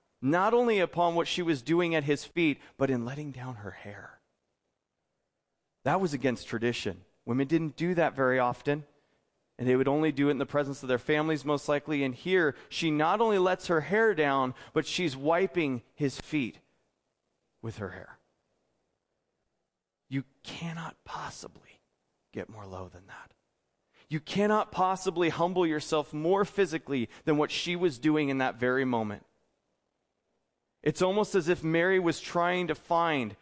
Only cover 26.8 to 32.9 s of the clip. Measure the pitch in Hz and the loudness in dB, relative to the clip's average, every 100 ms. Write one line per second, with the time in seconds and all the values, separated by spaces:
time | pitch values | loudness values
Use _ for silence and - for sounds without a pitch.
26.8 | - 135 110 - - 151 147 - 175 175 | -4 -4 -4 -4 0 2 2 -2 -4 0
27.8 | 180 120 156 151 143 135 127 120 123 131 | 0 2 2 2 2 0 0 0 2 2
28.8 | 131 120 107 104 - _ _ _ _ _ | 2 0 -2 -6 -14 _ _ _ _ _
29.8 | _ _ _ _ _ _ _ _ _ _ | _ _ _ _ _ _ _ _ _ _
30.8 | - - 185 208 208 196 156 160 160 165 | -4 0 2 2 0 0 0 0 0 2
31.8 | 180 190 170 - - 175 175 180 180 151 | 4 2 2 -2 -4 0 0 0 -2 -4
32.8 | - | -2